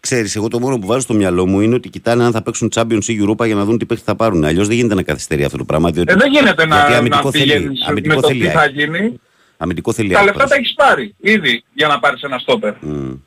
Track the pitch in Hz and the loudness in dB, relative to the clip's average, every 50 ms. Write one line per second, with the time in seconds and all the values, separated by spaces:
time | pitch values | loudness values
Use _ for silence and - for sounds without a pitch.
0 | - - - 123 113 98 - 107 101 117 117 120 123 131 135 120 98 92 113 131 | -6 -2 -2 -2 -2 -2 -4 -4 -4 -2 -2 -2 -2 -2 -2 -4 -2 -2 -2 -2
1 | 127 - 117 107 101 92 87 90 92 92 98 98 104 113 120 127 120 95 - 92 | 0 0 0 2 2 2 2 2 2 2 2 2 2 2 2 0 -2 -6 -14 -8
2 | - 113 117 120 120 120 117 110 - - 113 - - 110 - - 117 113 113 107 | -2 0 2 2 2 2 0 0 -4 -4 -6 -4 -4 -2 0 0 0 0 0 -2
3 | 98 - 117 104 104 101 110 104 117 117 107 101 101 98 113 113 107 - 120 110 | 0 -2 -2 0 0 0 0 0 0 0 0 0 0 0 0 -2 0 -2 -4 -6
4 | - - 104 98 110 113 101 85 76 76 80 87 101 104 113 120 123 117 101 92 | -2 -4 -2 0 0 0 2 2 0 2 2 0 0 0 2 0 2 2 0 0
5 | - - 76 71 - - 80 71 73 69 - 73 - - 73 76 80 85 80 73 | -2 -2 -4 -6 -4 -6 -2 -2 -2 -2 -2 -6 -6 -2 0 0 0 0 0 0
6 | 87 - - - 247 285 269 294 269 214 180 - 160 160 156 147 147 147 143 147 | 0 2 4 4 4 4 4 4 4 4 4 2 2 2 4 4 4 4 4 2
7 | 120 120 147 143 139 139 131 147 143 139 147 - - - 135 127 - - 147 147 | 2 2 2 2 0 0 0 0 2 2 2 2 0 -2 -4 -6 -4 -4 -4 -2
8 | - 156 156 135 127 151 139 123 - 175 - 165 151 147 131 139 147 147 160 170 | 0 0 0 2 2 2 2 2 0 0 2 2 2 0 0 -2 -4 -4 -2 -4
9 | 202 220 240 - _ _ _ _ _ _ _ _ - 85 87 - - - 113 - | -4 -4 -6 -8 _ _ _ _ _ _ _ _ -6 -6 -6 -4 -4 -4 -2 -2
10 | 110 101 - 202 202 196 202 - 277 277 - 285 247 - - - 294 269 202 - | -2 0 2 2 2 2 2 2 0 2 2 0 0 -4 -2 2 2 2 2 2
11 | - 208 - _ - 190 220 214 165 135 120 113 _ _ _ 135 151 151 143 131 | -2 -8 -12 _ -2 0 0 2 2 -2 -4 -4 _ _ _ -2 0 0 0 2
12 | 120 143 135 123 - 143 131 123 123 - 131 113 107 104 101 - - 73 76 73 | 0 0 0 0 -6 -8 -8 -8 -2 -2 -2 0 0 -4 -6 -6 -8 -8 -8 -6
13 | 69 65 65 67 _ | -8 -8 -10 -14 _